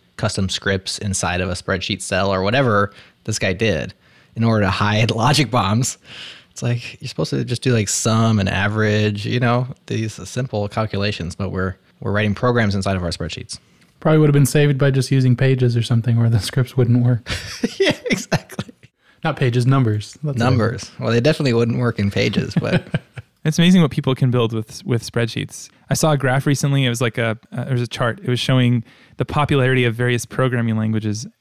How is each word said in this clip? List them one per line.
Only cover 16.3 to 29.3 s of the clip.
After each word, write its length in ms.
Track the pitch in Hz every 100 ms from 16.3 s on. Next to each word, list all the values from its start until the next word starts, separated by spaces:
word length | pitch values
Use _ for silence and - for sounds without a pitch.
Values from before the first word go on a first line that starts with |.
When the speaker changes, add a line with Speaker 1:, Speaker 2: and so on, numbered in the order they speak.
| 113
Speaker 2:
scripts 360 | - - 120 -
wouldn't 300 | 113 123 123
work. 240 | 120 - - -
Speaker 1:
<laughs> 260 | - - -
Yeah, 160 | 370 - 494
exactly. 640 | 196 - - - - - - - _ _ _
Speaker 2:
Not 140 | 165 135
Pages, 280 | 131 120 123
Numbers. 520 | 139 117 107 - -
That's 0 |
what 180 | 151 120
I 80 | 123
Speaker 1:
Numbers. 340 | - 104 - -
Speaker 2:
think. 140 | -
Speaker 1:
Well, 120 | 117
they 100 | 117
definitely 320 | 135 156 139
wouldn't 240 | 117 117 127
work 220 | 120 -
in 120 | 101
Pages, 420 | - 117 175 - -
but 260 | - - - - - -
Speaker 3:
<laughs> 60 | - _
It's 140 | 156 165
amazing 240 | 170 185
what 80 | 151
people 240 | - 135
can 160 | 127 131
build 240 | 123 113
with, 320 | 110 107 - -
with 180 | 117
spreadsheets. 640 | - 117 117 - 101 - - _ -
I 60 | 135
saw 160 | 160
a 60 | 143
graph 280 | 131 135 151
recently. 400 | 139 143 139 131
It 40 |
was 120 | 117
like 160 | 120 -
a, 220 | 113 110 -
uh, 140 | 123 120
it 40 |
was 100 | 123
a 60 | 120
chart. 320 | - 123 101
It 100 | -
was 100 | 123
showing 440 | - 131 123 120 - - _ -
the 80 |
popularity 580 | 135